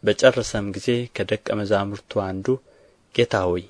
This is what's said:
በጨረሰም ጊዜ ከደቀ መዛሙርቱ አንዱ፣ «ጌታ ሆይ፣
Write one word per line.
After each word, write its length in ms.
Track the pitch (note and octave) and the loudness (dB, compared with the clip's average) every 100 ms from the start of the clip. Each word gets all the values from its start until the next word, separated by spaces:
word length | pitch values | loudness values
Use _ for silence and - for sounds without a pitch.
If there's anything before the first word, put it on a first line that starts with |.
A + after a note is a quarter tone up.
በጨረሰም 640 | G#2 G#2 C3 B2+ A2 A2 G2+ | 0 4 4 4 -2 -4 -4
ጊዜ 160 | F#2+ - A#2+ A#2+ | -4 -2 -2 -2
ከደቀ 360 | - G2 G#2+ - G#2+ | -6 -2 -2 -2 -4
መዛሙርቱ 560 | G2+ G2+ G2+ G2+ _ - | 2 0 0 -6 _ -4
አንዱ፣ 280 | F#2+ F#2+ G2 C3 _ _ _ _ _ - | -2 -4 -2 -2 _ _ _ _ _ 0
«ጌታ 180 | A#2+ G#2+ | 2 2
ሆይ፣ 220 | F2+ F2 F2+ | 2 -2 -4